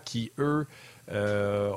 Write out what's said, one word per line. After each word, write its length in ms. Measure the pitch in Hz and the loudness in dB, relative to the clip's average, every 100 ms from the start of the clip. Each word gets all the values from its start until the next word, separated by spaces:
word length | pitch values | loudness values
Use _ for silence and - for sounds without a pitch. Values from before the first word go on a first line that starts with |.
qui, 260 | - 117 113 - | 0 -4 -4 0
eux, 300 | 147 151 147 - - - - | 2 2 0 -8 -20 -18 -4
euh, 640 | 104 104 104 101 104 101 | 0 2 2 2 2 0